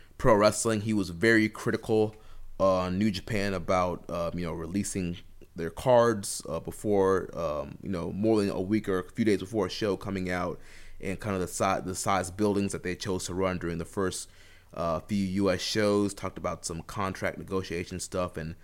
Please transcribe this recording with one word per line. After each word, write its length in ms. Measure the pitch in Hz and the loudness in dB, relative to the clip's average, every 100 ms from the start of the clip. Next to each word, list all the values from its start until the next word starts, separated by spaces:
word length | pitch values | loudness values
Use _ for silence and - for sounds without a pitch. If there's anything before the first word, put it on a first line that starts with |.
| - - | -20 0
Pro 160 | 127 | 4
Wrestling. 460 | 104 107 - 113 110 | 8 6 4 0 2
He 120 | 110 | 2
was 180 | 107 87 | 0 0
very 380 | 85 113 110 107 | 4 6 8 6
critical 680 | - 120 110 - 110 107 - - - - - | 0 -2 -2 2 2 2 0 -16 -14 -8 2
on 400 | 95 92 92 92 | 4 4 2 2
New 140 | 107 | 2
Japan 420 | 92 - 104 101 | 0 -4 -2 0
about, 540 | 92 82 92 90 85 - | -2 0 2 2 -2 -6
um, 260 | 85 85 85 | -4 -2 -2
you 80 | |
know, 100 | 85 | -4
releasing 640 | 82 82 98 98 101 87 87 - - - | -6 -4 -2 -2 -2 -4 -4 -12 -20 -14
their 160 | 87 82 | -6 -6
cards, 720 | - 131 120 120 104 98 - - | -2 6 6 6 2 -2 -8 -6
uh, 100 | 82 | -6
before, 720 | 82 - 110 98 95 92 - - | -6 -6 2 4 6 4 0 -4
um, 380 | 80 73 71 - | -4 -4 -6 -10
you 80 | - | -6
know, 200 | 87 87 | -4 -4
more 280 | 90 110 107 | 0 4 4
than 100 | 101 | 2
a 100 | - | 0
week 280 | 95 107 101 | 0 0 0
or 100 | 92 | -2
a 100 | - | -2
few 120 | - | 0
days 140 | 107 92 | 2 2
before 280 | 95 110 92 | 0 -2 -2
a 40 | |
show 260 | - 107 92 | -2 -2 -2
coming 340 | 104 95 90 | -4 -4 -2
out, 280 | 90 90 - - - - - | -2 -4 -6 -12 -16 -14 -10
and 200 | 98 90 | -8 -6
kind 160 | 104 95 | -4 -2
of 60 | |
the 60 | 87 | -2
si-, 340 | - 98 69 | 0 0 0
the 100 | 87 | -2
size 360 | 92 107 95 90 | -4 0 0 0
buildings 420 | 92 104 101 98 | 0 2 2 0
that 100 | 82 | -2
they 140 | 90 90 | -6 -6
chose 300 | 104 92 - | -4 -4 -4
to 80 | |
run 240 | 90 92 90 | -2 0 0
during 200 | 85 82 | -4 -4
the 60 | |
first, 440 | 82 101 92 - - - - - - | -6 -2 -2 -4 -12 -18 -20 -20 -12
uh, 280 | - 85 82 | -4 -2 -2
few 240 | - 101 | -2 0
U 260 | 95 95 95 | 0 2 2
S 100 | 90 | 2
shows. 540 | - 107 104 104 101 | 0 0 2 4 2
Talked 240 | - 95 - | -2 -8 -6
about 260 | 87 82 | -6 -6
some 180 | - 82 | -8 -8
contract 540 | - 110 95 92 92 - | -8 -4 -4 -2 -4 -4
negotiation 600 | 82 95 92 87 87 90 | -4 -4 -4 -6 -6 -8
stuff, 360 | - 92 90 85 | -6 -4 -4 -4
and 180 | 80 - | -8 -10